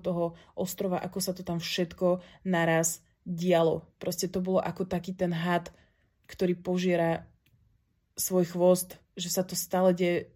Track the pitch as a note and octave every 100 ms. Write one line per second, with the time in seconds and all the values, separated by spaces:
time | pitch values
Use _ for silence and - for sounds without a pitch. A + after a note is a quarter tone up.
0 | F3+ F3 E3+ E3+ - - F#3 - G3 F3+
1 | F#3 G3 F#3+ F#3 F#3 E3+ E3 - E3+ -
2 | F3+ F3+ - - F#3+ F3 E3 D#3+ E3+ -
3 | _ _ - E3 F3+ E3+ E3 E3 - -
4 | - F3+ F#3 F#3+ F#3 F#3+ - E3+ F#3 F3
5 | F3+ F#3 F3+ E3 F3 F3 F3 - _ _
6 | _ _ _ - F3+ F3+ F#3 F3+ F#3 F3
7 | E3 E3 - _ _ _ _ _ _ _
8 | _ - - F#3 F3 F3 F3+ F3+ - -
9 | _ - F3 - F#3 F3+ - F#3 F#3 F3
10 | F3+ F3 -